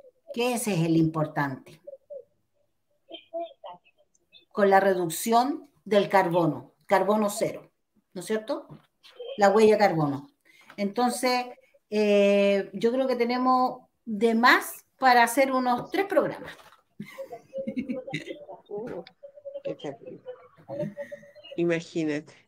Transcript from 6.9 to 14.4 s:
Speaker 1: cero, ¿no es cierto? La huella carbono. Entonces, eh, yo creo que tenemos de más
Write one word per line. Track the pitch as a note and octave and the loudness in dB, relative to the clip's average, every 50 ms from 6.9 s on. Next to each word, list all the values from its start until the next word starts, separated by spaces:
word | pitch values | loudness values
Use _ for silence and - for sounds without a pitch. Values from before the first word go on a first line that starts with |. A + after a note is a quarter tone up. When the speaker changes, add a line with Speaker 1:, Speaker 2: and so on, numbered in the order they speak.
| G3 F#3 F#3 G3+ G#3 A3 - G2+ | 0 2 2 2 0 0 0 -2
Speaker 1:
cero, | - - F3 D3 - - - _ _ _ _ _ _ _ _ _ | -2 -4 -4 -6 -6 -10 -18 _ _ _ _ _ _ _ _ _
¿no | - F#3 | -16 -12
es | E3+ | -8
cierto? | - G#3+ G#3+ G#3+ - D4+ D#4 - - - - _ _ _ _ _ - _ - - - - G#3 | -6 -6 -6 -4 -6 -8 -8 -8 -16 -20 -20 _ _ _ _ _ -20 _ -18 -14 -8 0 4
La | G3+ G3 | 4 4
huella | G3 A3 A3 G#3+ G#3 G#3 | 6 6 6 6 6 6
carbono. | G3+ F#3 E3 D#3+ D3 C#3 C#3 C#3 - - _ _ _ _ _ _ _ - - | 4 4 4 2 0 -2 -2 -6 -10 -14 _ _ _ _ _ _ _ -16 -8
Entonces, | - G3+ G3 - A#3+ B3 A#3+ A#3 - C4 B3 B3 B3 B3 B3 - _ _ _ _ _ _ - | -6 -6 -4 -2 -2 -2 -2 -2 -2 0 0 0 0 -4 -6 -12 _ _ _ _ _ _ -4
eh, | G#3 G#3+ G#3+ G#3 G3+ G3+ G3+ G3+ G3+ G3+ G3+ G3+ G3 G3 F#3 - | -2 0 2 4 4 4 4 4 4 4 4 4 2 0 -2 -4
yo | G3+ F#3+ A3+ A#3 | -6 -2 -2 0
creo | B3 C4 C4 | 0 0 0
que | B3 A#3+ | 0 0
tenemos | A3+ A#3 A#3+ B3 B3+ B3+ C4 B3+ B3+ B3+ A#3+ - - _ _ _ _ - | 0 0 0 0 0 2 2 2 2 2 0 -4 -8 _ _ _ _ -10
de | A#3 G#3+ G3 A#3 A3+ A3+ | -8 -4 0 0 2 2
más | A3+ | 4